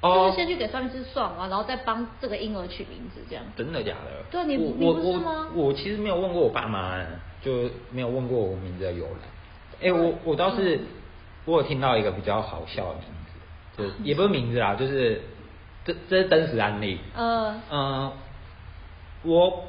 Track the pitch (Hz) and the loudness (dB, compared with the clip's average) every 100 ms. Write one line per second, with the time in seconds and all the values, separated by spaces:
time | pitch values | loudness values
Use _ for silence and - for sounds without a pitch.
0 | 175 185 185 359 339 359 214 262 254 254 | 8 8 8 6 2 0 0 -2 -4 -6
1 | 247 277 208 170 185 190 214 254 - 226 | -6 -2 -2 -2 -2 -2 -2 -4 -2 -2
2 | 233 - 254 208 214 208 180 - 139 127 | -4 -6 -6 -4 -4 -4 -6 -8 -10 -10
3 | 123 - - 147 113 - 127 160 104 - | -12 -12 -12 -12 -12 -8 -4 -4 -4 -6
4 | 73 69 - 349 320 277 - - 165 165 | -10 -12 -6 -2 0 2 0 4 4 4
5 | 170 180 170 160 - 170 139 139 185 208 | 2 0 0 -2 -4 2 2 2 -2 -2
6 | 208 175 185 175 143 127 110 104 92 92 | 0 0 0 4 2 2 -2 -2 -2 -4
7 | 82 85 - - 135 127 120 - - 123 | -6 -10 -12 -8 -2 0 -2 -4 -10 -6
8 | 123 127 123 123 98 92 92 90 95 87 | -2 -2 0 0 0 -2 -6 -4 -4 -4
9 | 78 - - - - - - - 185 175 | -6 -8 -12 -16 -18 -18 -18 -2 2 4
10 | 170 - 165 147 185 233 190 143 117 - | 4 2 0 2 2 4 2 2 -2 -12
11 | - - - - - 165 139 139 135 117 | -16 -18 -18 -12 2 4 4 2 4 4
12 | 104 90 - 101 - - - - 92 78 | 2 0 0 0 0 -6 -8 -6 -6 -6
13 | - - - - - - - - 101 95 | -10 -12 -14 -16 -16 -18 -16 -4 -4 -2
14 | 202 147 202 165 120 120 104 101 135 139 | -2 4 4 4 2 2 2 2 0 2
15 | 120 107 - - - - - - - 170 | 2 2 -4 -14 -18 -18 -18 -12 -6 -6
16 | - 190 185 160 160 113 104 104 101 90 | 2 4 8 6 6 2 2 2 -2 -4
17 | - - 233 233 214 214 - 147 139 135 | -6 -2 0 2 0 -4 -4 -2 0 0
18 | 139 139 - - - - - - - - | -2 -6 -14 -14 -16 -16 -16 -16 -16 -16
19 | - - 165 165 180 180 | -16 -8 4 6 6 4